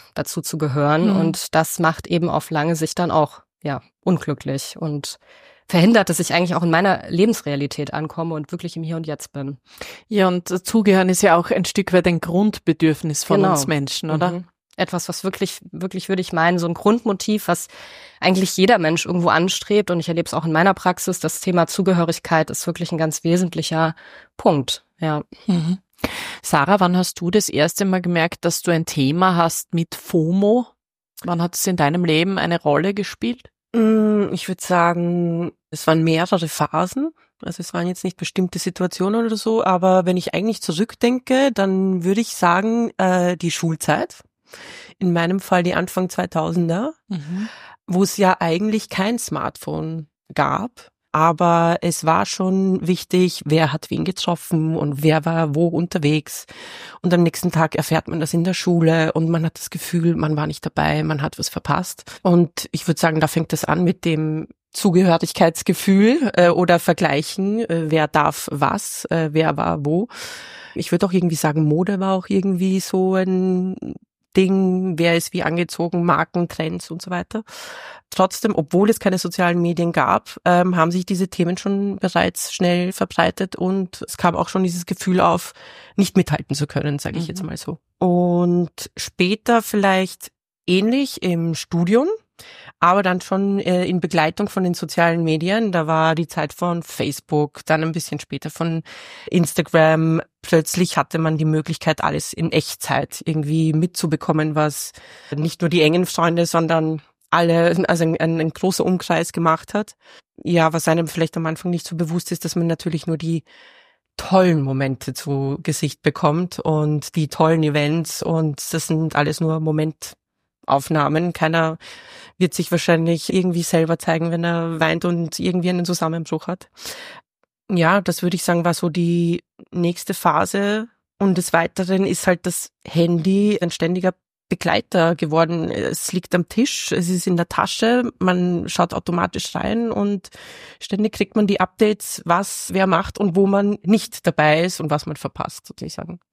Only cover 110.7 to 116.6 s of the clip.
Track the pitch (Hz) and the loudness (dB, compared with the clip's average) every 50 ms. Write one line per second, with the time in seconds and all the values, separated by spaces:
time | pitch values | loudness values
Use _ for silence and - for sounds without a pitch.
110.7 | 156 165 - - 160 170 165 156 - 165 165 160 - 170 165 160 160 - - 180 | 2 0 0 2 2 2 0 -2 -2 -2 -2 -2 -2 -4 -4 -4 -6 -4 -4 -4
111.7 | 175 165 - - 170 160 175 156 165 175 - - 180 - - 170 - 175 170 170 | -4 -4 -4 -6 -6 -4 -4 -2 -2 -4 -4 -4 -6 -6 -6 -4 -2 0 0 0
112.7 | 165 - - 175 156 156 - - 165 151 165 160 165 160 - _ - - - - | -2 -2 -2 -4 -4 -4 -4 -4 -4 -4 -2 -2 -4 -4 -4 _ -16 -20 -20 -20
113.7 | - _ _ _ _ _ _ _ _ - - - 185 190 185 180 165 156 139 135 | -20 _ _ _ _ _ _ _ _ -14 -2 2 4 6 6 6 4 2 2 0
114.7 | 135 135 139 135 135 127 - - 131 - - 143 143 139 139 135 139 160 165 - | -2 -2 -2 -2 -4 -4 -6 -8 -10 -8 -6 -4 -2 -2 -2 -2 -4 -4 -4 -4
115.7 | 147 - - 143 - - - - - - - 151 147 165 180 175 - - | -2 -2 -2 -4 -4 -2 -2 -2 0 2 0 0 2 0 -2 -4 -6 -6